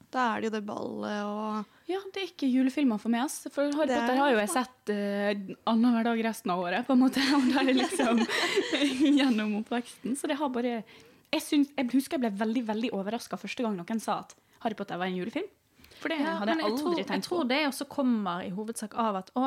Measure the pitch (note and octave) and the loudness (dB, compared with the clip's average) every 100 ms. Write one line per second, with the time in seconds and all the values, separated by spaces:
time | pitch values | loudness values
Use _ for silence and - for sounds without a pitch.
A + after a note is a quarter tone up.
0 | - B3+ A#3+ G#3+ A3 G#3+ G#3 - - G#3+ | -8 -2 -2 0 -2 -4 -6 -8 -6 -6
1 | G#3 G#3 G#3 G#3 G#3+ G#3+ G#3 _ - F#4+ | -6 -4 -6 -6 -6 -6 -8 _ -8 -8
2 | G4 G4 F4+ - C4+ B3+ C4 D4+ C4+ G#3 | -8 -8 -8 -2 2 4 2 2 2 2
3 | A3 A#3 D4 - C#4+ - C#4+ C#4+ C#4+ A#3+ | 0 0 -2 -6 -8 -2 0 0 0 2
4 | A#3 B3+ C#4+ A3 G#3 C4 - - - G#3 | 2 2 4 2 2 0 -2 -6 -6 -2
5 | G3+ G3+ G3+ G#3 F#3+ G3 - A3+ B3 A#3 | -2 0 0 -2 -6 -6 0 4 4 4
6 | A#3 A3+ A3+ G#3+ F#3 F3+ F3 F#3 B3 B3+ | 2 0 -2 -2 -2 -2 0 -2 4 6
7 | C4 C4 C4+ C#4+ B3+ C4 C4+ C4 E4 F#4 | 6 4 2 4 4 4 4 2 2 0
8 | A3+ A3+ - - - G#4+ A#4+ C4+ C#4 C4 | 2 2 2 0 0 0 0 0 0 4
9 | C#4+ C#4 C4+ G#3+ G#3+ G#3 A3 A#3+ A#3+ - | 6 6 6 2 0 -2 -2 -4 -4 -8
10 | G3+ C#4 D4+ C#4+ D4 A#3+ B3 A#3 - - | -6 -4 -2 -2 -2 -2 -2 -4 -8 -18
11 | - - - D4+ - D4 C#4 - B3 C4+ | -20 -20 -6 -4 0 2 2 0 0 0
12 | - D#4+ A#3 G3 A3 B3 A3 G#3+ A#3 G3 | 0 0 -2 0 0 0 -2 -2 -2 -4
13 | F#3+ A#3 - G3 G3+ - A3+ F#3 F3 A3+ | -4 -6 -6 -10 -8 -4 -2 -2 -4 -4
14 | A3 F3 - - _ - A#3 G#3 G3+ E3+ | -2 -4 -6 -18 _ -8 -6 -6 -8 -4
15 | F#3 F#3 G3 D4 G4+ _ _ _ - - | -4 -4 -4 -6 -8 _ _ _ -20 -10
16 | D4+ D#4+ D4+ G3 G#3 D#4+ G#3 B3 D4 E4 | -6 -2 -2 -2 0 0 0 -2 0 -2
17 | G3 G3 - F4 B3 C#4 C#4+ - C#4+ - | -2 -4 -2 -2 0 2 0 -2 -8 -2
18 | B3+ A3+ G3 F3 G3 F#3 G#3+ A3+ G#3 A#3 | 0 2 0 -4 -6 -8 -8 -8 -8 -2
19 | A3+ F#3+ - B3 | -2 -2 -4 -2